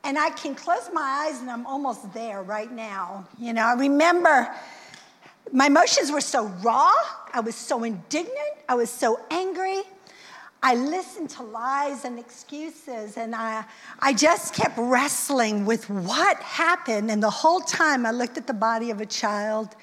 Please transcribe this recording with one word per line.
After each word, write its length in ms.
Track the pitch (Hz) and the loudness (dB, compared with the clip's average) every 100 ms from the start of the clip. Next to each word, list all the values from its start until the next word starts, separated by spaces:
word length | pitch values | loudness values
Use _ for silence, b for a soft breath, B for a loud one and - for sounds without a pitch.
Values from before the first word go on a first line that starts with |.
And 160 | 277 285 | -2 0
I 120 | 311 | -2
can 260 | 311 285 269 | -2 -10 -8
close 340 | - 349 349 | -2 -2 -2
my 360 | 330 277 277 311 | -4 -2 -2 -4
eyes 120 | 262 | -6
and 80 | 254 | -10
I'm 180 | 233 247 | -10 -6
almost 460 | 269 277 220 202 | -4 -4 -6 -10
there 300 | 220 226 196 | -10 -8 -8
right 280 | 190 214 226 | -6 -8 -8
now. 580 | 240 220 196 180 196 185 - | -10 -10 -8 -8 -10 -14 -12
You 140 | 233 | -4
know, 120 | 226 | 2
I 100 | 226 | 2
remember 760 | 247 277 285 330 359 339 285 233 B B B B B B B B B - | 4 4 6 6 6 6 6 4 B B B B B B B B B -2
my 140 | 262 277 | 4 6
emotions 460 | 285 359 - 302 | 6 6 4 2
were 80 | 294 | -2
so 260 | - 269 214 180 | 0 -2 -2 -2
raw. 300 | 220 233 330 508 622 - - | 2 6 6 6 2 -8 -6
I 80 | 254 | -4
was 140 | 226 | -4
so 280 | 220 - 254 | -8 -4 -2
indignant. 540 | 226 190 170 302 359 539 587 605 - | -2 -6 -4 -4 -4 -6 -6 -6 -2
I 60 | |
was 160 | 247 233 | 0 0
so 300 | - 240 233 - | 0 0 0 -2
angry. 520 | 330 381 349 381 392 392 - B B B B B _ | -4 -2 -4 -2 -4 -6 -16 B B B B B _
I 120 | 262 | 0
listened 560 | 240 269 359 359 427 311 | 2 0 -4 -6 -10 -12
to 120 | - | -10
lies 600 | 233 220 247 277 285 269 | -12 -8 -4 -2 -2 -6
and 140 | 247 240 | -8 -10
excuses, 1000 | 233 - - 294 320 - - 240 214 208 | -14 -20 -16 -12 -12 -14 -12 -12 -10 -10
and 180 | 226 | -8
I, 300 | 226 226 220 220 B B B | -6 -6 -6 -10 B B B
I 140 | 269 | 2
just 420 | 233 302 339 - | 4 4 4 0
kept 220 | - - - | 0 0 0
wrestling 880 | 240 254 285 - - 277 220 208 | 2 2 2 -2 0 2 2 2
with 240 | 202 226 - | 0 0 -2
what 480 | 202 175 277 381 339 | -4 -2 2 2 2
happened. 680 | - - 330 349 - 214 220 | -2 0 2 2 0 -2 0
And 120 | 214 | 2
the 80 | 214 | 2
whole 300 | 202 320 359 | 4 4 4
time 440 | - - 320 269 | 0 2 2 2
I 60 | 233 | 0
looked 260 | 240 240 277 | -2 -4 -6
at 100 | 247 | -6
the 60 | |
body 380 | 220 220 226 233 | 0 0 0 -2
of 100 | 208 | -6
a 60 | 214 | -6
child 680 | - 214 208 214 214 214 - | -4 -2 -2 -2 -4 -4 -12